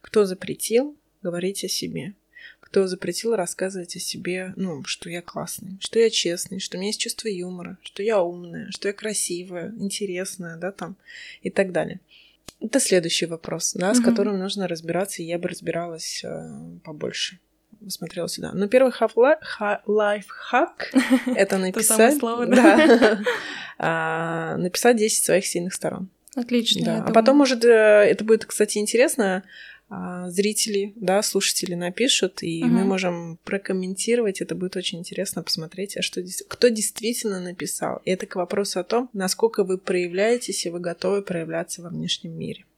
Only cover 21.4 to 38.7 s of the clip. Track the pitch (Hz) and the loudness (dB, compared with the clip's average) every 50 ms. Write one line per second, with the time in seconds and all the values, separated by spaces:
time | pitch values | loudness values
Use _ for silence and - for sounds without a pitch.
21.4 | 196 196 196 190 185 185 185 220 214 - 220 220 220 240 302 294 247 226 226 233 | 2 2 2 0 0 0 0 0 0 2 6 6 6 6 6 4 0 -2 -2 -2
22.4 | 240 - 240 247 240 202 196 269 311 311 233 240 254 214 220 196 208 494 466 - | 2 4 6 8 10 10 10 10 8 8 8 8 8 6 4 2 0 -2 -2 -2
23.4 | - - - - - - - _ - 160 165 165 160 160 160 160 165 165 165 165 | -6 -10 -12 -12 -14 -16 -10 _ -2 -2 0 0 -2 -2 -2 -2 -2 -2 -2 -4
24.4 | 165 160 156 165 175 180 - - - 240 247 220 214 220 - - - - 165 185 | -4 -4 -4 -2 -2 -2 -2 2 4 4 4 4 2 2 2 0 2 2 2 2
25.4 | 190 - - 175 175 185 - - - - - - 190 190 _ _ _ - - 262 | 2 0 -4 -4 -4 -4 -6 -4 -6 -6 -4 -6 -10 -12 _ _ _ -12 -8 -8
26.4 | 240 247 240 240 226 - - - 240 226 226 220 - 208 220 226 220 262 277 294 | -4 0 0 0 2 2 0 2 2 0 0 0 0 4 4 6 8 8 8 8
27.4 | 285 247 262 233 233 240 233 220 214 214 208 208 208 175 165 196 214 220 226 220 | 8 6 4 4 6 8 8 8 10 8 8 8 8 6 4 2 4 4 4 4
28.4 | - - - - 208 208 - 208 208 - - 226 262 330 - - 214 190 185 185 | 4 -6 0 0 0 0 0 -2 -2 0 4 4 4 4 4 2 2 2 0 -2
29.4 | - - - - - - - _ _ _ 202 180 180 180 180 175 180 180 175 185 | -6 -10 -20 -20 -20 -20 -20 _ _ _ -10 -10 -8 -8 -8 -8 -10 -4 -2 0
30.4 | 196 214 208 - - 220 202 196 196 208 202 233 202 180 190 202 214 - - 196 | 0 0 0 0 -2 0 0 -2 -2 -4 -8 -4 0 2 2 2 2 2 0 0
31.4 | 196 - - - - 185 175 175 175 175 185 - 226 285 - - - 185 _ - | 0 0 -2 -2 -4 -4 -4 -4 -4 -6 -2 0 2 2 4 2 2 -2 _ -6
32.4 | - 165 165 165 165 - 175 185 190 196 196 185 185 180 175 170 170 170 165 - | -6 -4 -4 0 2 4 4 4 4 2 2 0 0 -2 -2 -4 -8 -10 -12 -12
33.4 | _ - 196 196 196 - 190 185 185 185 196 - - 226 233 240 233 202 190 - | _ -6 -6 -6 -4 -4 -4 -2 -2 -4 -4 -4 0 0 2 2 2 0 -2 -4
34.4 | 170 - - 175 185 185 - 185 180 - - 165 175 - - - 190 - - 180 | -6 -6 -6 -6 -6 -6 -6 -6 -6 -6 -8 -8 -12 -10 -6 -6 -6 -4 -6 -8
35.4 | 165 - - - 160 160 - - 196 - - - 180 - - 190 180 180 190 - | -4 -4 -4 -6 -6 -10 -8 -10 -8 -8 -6 -6 -6 -4 -6 -6 -8 -8 -10 -12
36.4 | - _ - - - 247 226 214 208 - - - 214 226 240 - - 220 196 185 | -10 _ 0 4 4 4 4 2 -2 -4 -4 -4 -4 -2 -2 -2 -4 -4 -4 -4
37.4 | 180 175 180 - - 185 - - - - - - _ - 185 185 - - - 190 | -6 -8 -8 -8 -8 -8 -6 -4 -4 -4 -6 -4 _ -2 -2 -2 -4 -8 -4 -6
38.4 | 175 175 - 202 202 196 | -4 -2 -2 -2 -2 -2